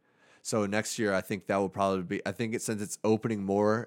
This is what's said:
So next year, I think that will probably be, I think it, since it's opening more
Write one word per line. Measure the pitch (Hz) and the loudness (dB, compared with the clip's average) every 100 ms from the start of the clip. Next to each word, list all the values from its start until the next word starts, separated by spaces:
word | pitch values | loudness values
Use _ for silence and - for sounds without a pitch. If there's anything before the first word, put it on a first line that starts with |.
| _ _ _ _ | _ _ _ _
So | - 113 101 | -2 0 2
next | 107 - - | 0 -2 -2
year, | 104 | 0
I | 95 | 0
think | - 101 - | 0 -4 0
that | 98 | 0
will | 95 | 0
probably | 101 98 95 | 0 0 0
be, | 90 101 101 | -2 -4 -4
I | |
think | 98 113 - | -4 -4 -4
it, | |
since | - 107 | -4 -6
it's | 104 - | -6 -2
opening | 107 110 120 107 | 2 2 2 -2
more | 98 101 104 110 | 0 2 4 2